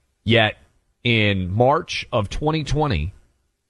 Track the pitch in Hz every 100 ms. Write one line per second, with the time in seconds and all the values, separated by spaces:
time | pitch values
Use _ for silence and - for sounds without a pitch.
0 | _ _ 101 113 107 - _ _ _ _
1 | 120 113 104 98 90 104 127 160 170 -
2 | - 120 101 - 151 160 143 143 151 80
3 | 80 - _ _ _ _